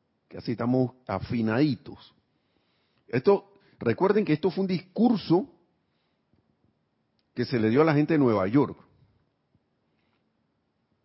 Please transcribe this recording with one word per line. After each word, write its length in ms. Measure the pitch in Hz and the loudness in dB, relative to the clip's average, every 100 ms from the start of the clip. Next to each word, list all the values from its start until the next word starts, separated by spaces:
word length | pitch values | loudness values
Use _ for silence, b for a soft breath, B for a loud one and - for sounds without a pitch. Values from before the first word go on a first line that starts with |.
| _ _ _ | _ _ _
que 100 | 95 | -12
así 140 | 131 | -8
estamos 400 | 117 120 127 123 - - | -4 0 0 0 -4 -8
afinaditos. 1080 | 95 - 120 110 113 151 107 - - - _ _ _ _ _ _ _ _ _ - | -6 -4 -4 -2 0 0 -2 -10 -20 -20 _ _ _ _ _ _ _ _ _ -8
Esto 460 | 120 196 202 - _ b - | -2 2 0 -2 _ b -6
Recuerden 460 | 117 113 190 208 | -4 0 0 2
que 80 | 156 | 0
esto 180 | 151 190 | 0 -2
fue 120 | 190 | -2
un 60 | 190 | -4
discurso 800 | 180 - - 240 208 - 175 - _ _ _ _ _ _ _ _ _ _ _ _ _ _ _ _ _ _ | -6 -6 0 0 0 0 0 -2 _ _ _ _ _ _ _ _ _ _ _ _ _ _ _ _ _ _
que 100 | - | -8
se 140 | 120 123 | -4 0
le 100 | 110 | 2
dio 140 | 127 | 2
a 20 | |
la 100 | 160 | 2
gente 200 | 143 151 | 2 0
de 40 | 156 | 2
Nueva 300 | 127 104 95 | 2 2 0
York. 300 | 135 107 - _ _ _ _ _ _ _ _ _ _ _ _ _ _ _ _ _ _ _ _ _ _ | 0 0 -6 _ _ _ _ _ _ _ _ _ _ _ _ _ _ _ _ _ _ _ _ _ _